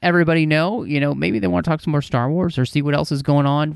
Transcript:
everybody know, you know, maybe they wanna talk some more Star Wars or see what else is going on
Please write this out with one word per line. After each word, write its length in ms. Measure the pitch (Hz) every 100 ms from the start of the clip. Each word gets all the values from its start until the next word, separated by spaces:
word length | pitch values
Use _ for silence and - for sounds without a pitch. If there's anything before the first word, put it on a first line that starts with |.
everybody 420 | 175 175 160 165
know, 380 | 156 156 175 233
you 180 | - 143
know, 140 | 143
maybe 240 | 139 165 214
they 80 | 185
wanna 160 | 180
talk 180 | 165 156
some 120 | 165
more 100 | 147
Star 280 | - 123 123
Wars 280 | 170 175 131
or 80 | 127
see 160 | 147
what 120 | 143
else 160 | 147 156
is 120 | 143
going 240 | 143 143 139
on 280 | 147 156